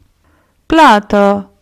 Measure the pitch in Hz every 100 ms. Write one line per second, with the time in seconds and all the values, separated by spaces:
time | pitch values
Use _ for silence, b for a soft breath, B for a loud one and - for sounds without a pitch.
0 | _ _ _ _ _ _ - 320 294 208
1 | 202 208 202 202 196 _